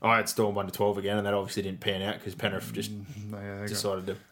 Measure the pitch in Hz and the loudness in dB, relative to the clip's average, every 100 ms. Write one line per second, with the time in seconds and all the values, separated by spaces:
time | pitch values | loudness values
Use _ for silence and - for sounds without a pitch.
0 | 110 113 107 - 104 101 92 - 104 101 | 4 4 4 4 4 4 -2 2 2 4
1 | 98 104 101 101 95 104 95 92 107 95 | 2 2 4 2 0 -2 -2 -2 -2 0
2 | 101 - 98 - 107 95 113 110 107 104 | -2 -4 -8 -2 -2 -2 -4 -6 -6 -6
3 | 101 104 104 104 101 98 104 104 104 95 | -10 -10 -8 -8 -8 -6 -4 -2 0 0
4 | 95 95 - | -2 -6 -10